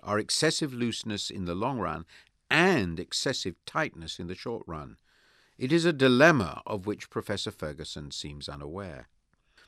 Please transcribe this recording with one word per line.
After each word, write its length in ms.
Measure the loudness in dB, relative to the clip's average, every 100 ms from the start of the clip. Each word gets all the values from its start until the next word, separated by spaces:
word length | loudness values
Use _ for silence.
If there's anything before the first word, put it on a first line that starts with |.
are 160 | -2 -2
excessive 560 | 0 2 2 2 -2
looseness 560 | -2 -2 -2 -4 -4 -6
in 140 | -6
the 100 | -4
long 240 | -2 -2 -2
run 280 | -4 -4 -8 -18 _ _ 0
and 460 | 4 6 4 2 -2
excessive 540 | -4 -2 -2 -2 -4 -8
tightness 540 | -6 -4 -4 -6 -12 -10
in 80 | -8
the 80 |
short 280 | -8 -8 -8 -8
run. 320 | -10 -12 -16 _ _ _ _ _ -8
It 160 | 0
is 140 | 2 4
a 60 |
dilemma 680 | 6 6 10 8 8 2 -4 -6
of 180 | -4 -4
which 220 | -6 -6
Professor 420 | -8 -4 -4 -6
Ferguson 600 | -6 -8 -8 -10 -12 -10
seems 360 | -10 -10 -10 -12
unaware. 640 | -10 -10 -10 -10 -12 -18 _ _ _ _ _